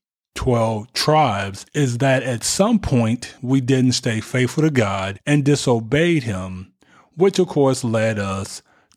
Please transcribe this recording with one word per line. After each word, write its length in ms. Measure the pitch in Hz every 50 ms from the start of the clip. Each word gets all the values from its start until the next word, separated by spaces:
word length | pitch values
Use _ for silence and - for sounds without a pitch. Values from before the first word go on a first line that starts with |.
| _ _ _ _ _ _ _
twelve 560 | - - 131 120 117 113 113 113 107 104 - _
tribes 720 | - - - 151 156 147 127 101 101 98 98 98 - - - _
is 240 | 151 143 127 120 117
that 260 | 139 135 131 131 120
at 200 | 131 120 107 -
some 360 | - - - 190 226 240 196
point 560 | - - 143 120 113 110 117 - - - - -
we 200 | - 123 135 139
didn't 320 | 127 120 135 131 127 127 123
stay 280 | - - 123 110 110
faithful 420 | - - - 127 127 120 - - 151
to 60 | 160
God 500 | 147 127 107 98 98 98 95 98 98 - _
and 180 | 147 147 147 139
disobeyed 800 | 143 147 - - 139 120 113 113 110 135 143 165 175 170 156 120
him, 500 | 113 98 92 92 92 92 90 92 - _ _ _ _ _ _ _ _ _
which 240 | 156 180 196 190 -
of 80 | 185 180
course 360 | - 151 139 135 131 127 -
led 360 | 117 110 110 110 110 110 101
us 420 | 101 98 95 98 98 - - - - _ _ _ _ _ _